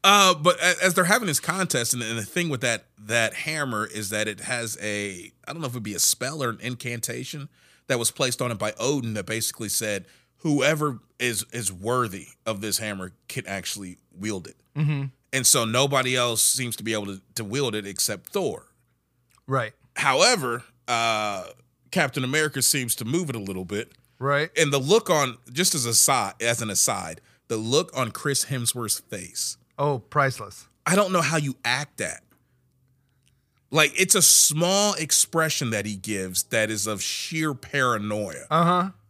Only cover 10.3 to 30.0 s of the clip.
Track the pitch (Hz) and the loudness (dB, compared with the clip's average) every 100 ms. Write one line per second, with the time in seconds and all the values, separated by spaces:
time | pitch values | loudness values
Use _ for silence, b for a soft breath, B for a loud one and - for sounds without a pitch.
10.3 | b 165 147 131 156 147 123 _ _ 123 | b 0 4 4 4 0 -4 _ _ -2
11.3 | 107 - 117 98 90 104 127 117 92 - | -2 -4 -4 -6 -4 -2 0 0 -4 -14
12.3 | - - 104 107 101 110 98 92 - _ | -10 -8 -6 -4 -4 -4 -6 -10 -14 _
13.3 | - - 98 92 - 95 87 _ 85 104 | -10 -6 -8 -6 -8 -10 -16 _ -8 -6
14.3 | 98 82 - _ 143 151 143 139 - _ | -6 -8 -20 _ -2 -2 0 -6 -10 _
15.3 | 135 123 135 113 120 139 135 127 127 123 | 0 2 4 4 2 4 2 2 0 0
16.3 | 113 - - 123 110 107 110 101 98 _ | 2 0 0 -4 -6 -4 -4 -4 -10 _
17.3 | - 104 127 131 107 101 95 - 101 - | -10 -6 -2 -2 -4 -8 -4 -4 -4 -6
18.3 | 202 160 80 - _ _ _ _ _ _ | -2 -2 -4 -12 _ _ _ _ _ _
19.3 | _ - 131 110 _ _ - 147 135 208 | _ -4 -2 -2 _ _ -2 2 6 4
20.3 | 240 131 120 - _ - 117 117 110 107 | 4 0 -4 -8 _ -2 0 2 0 -2
21.3 | 98 87 - _ _ _ 180 143 139 127 | -4 -10 -18 _ _ _ 0 0 0 -2
22.3 | 151 151 139 120 147 123 - 113 165 165 | 0 0 0 0 0 -2 -4 -2 -2 -2
23.3 | 117 98 92 92 101 120 _ _ _ 135 | -6 -6 -6 -4 -6 -6 _ _ _ 0
24.3 | 143 160 - 151 139 135 220 220 160 135 | 0 0 2 2 2 4 2 4 2 2
25.3 | 113 - 127 170 151 120 113 - 135 98 | -2 -12 0 0 0 2 4 4 4 2
26.3 | - 117 117 113 95 - 101 85 80 b | 0 0 0 0 0 0 0 -6 -12 b
27.3 | b _ 113 110 139 180 131 120 - 151 | b _ -6 2 0 0 -4 -4 -4 -2
28.3 | 135 - 135 120 123 110 - - 104 85 | -2 -2 -2 -2 -4 -4 -6 -6 -12 -10
29.3 | - - - _ - 143 135 | -8 -8 -8 _ -4 -2 -2